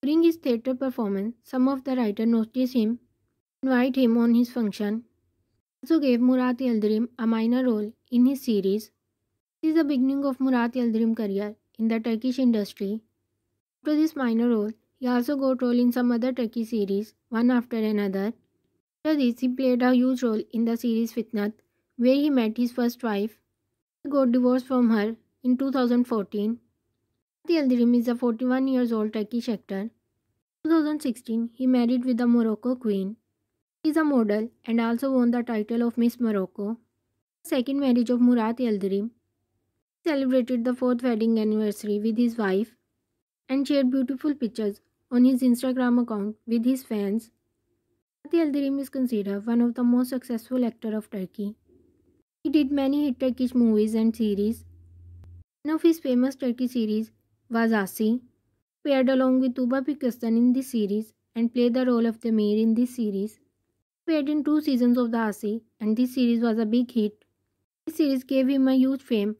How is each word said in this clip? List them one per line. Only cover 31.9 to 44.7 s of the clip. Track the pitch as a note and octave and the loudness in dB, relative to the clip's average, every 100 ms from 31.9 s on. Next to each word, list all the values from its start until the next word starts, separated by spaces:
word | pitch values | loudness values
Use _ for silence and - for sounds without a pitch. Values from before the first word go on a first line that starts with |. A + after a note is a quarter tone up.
| B3+ B3+ | 0 0
with | A#3 | 0
the | A#3+ | 2
Morocco | A#3+ A3+ G#3+ B3 B3+ | 2 2 -2 -4 -4
queen. | A#3+ G3 F#3+ A3 _ _ _ _ _ _ | -2 -2 -4 -8 _ _ _ _ _ _
He | D#4 | -2
is | D#4 | 0
a | |
model | D#4 C#4 A3 G#3 A3+ _ - | 2 2 2 0 -4 _ -4
and | A#3 | 0
also | A#3 A#3 C4+ | 0 -2 0
won | C4 A#3+ | 2 2
the | A#3+ | 0
title | A#3+ A3 G#3+ A#3 A#3 | -2 -4 -2 0 -2
of | A3+ | 2
Miss | A#3+ - | 0 0
Morocco. | A#3 G#3 F#3 - G3+ A3+ _ _ _ _ _ _ | -2 0 -4 -6 -8 -8 _ _ _ _ _ _
The | - | -4
second | C#4+ B3 C#4 | -2 -2 -2
marriage | C#4 B3 A#3 | 2 2 2
of | B3 | 4
Murat | B3 B3 A3 A#3 | 4 4 2 -2
Yildirim | B3 G#3 G3 G3 A3 _ _ _ _ _ _ _ _ _ F4 | -2 -2 -2 -2 -4 _ _ _ _ _ _ _ _ _ -2
celebrated | C#4+ C4+ B3+ A#3+ B3+ | 0 2 2 0 -2
the | A#3 | -2
fourth | B3 B3+ B3 | -2 0 0
wedding | B3+ A3 A3+ A3+ | 0 0 2 2
anniversary | G#3+ G#3+ G#3+ G3+ G#3 G#3 | 2 0 -2 -4 -4 -2
with | G#3+ A3 | -2 0
his | A#3+ A3+ | 0 0
wife | G3+ F#3+ A3+ _ _ _ _ _ _ _ _ | -2 0 -2 _ _ _ _ _ _ _ _
and | C4+ C4+ | -4 0
shared | C#4+ B3+ | 0 2
beautiful | C4+ B3+ C4+ D#4 C#4+ | 0 -2 -4 -4 -4
pictures | A3+ - G#3+ | -6 -4 -6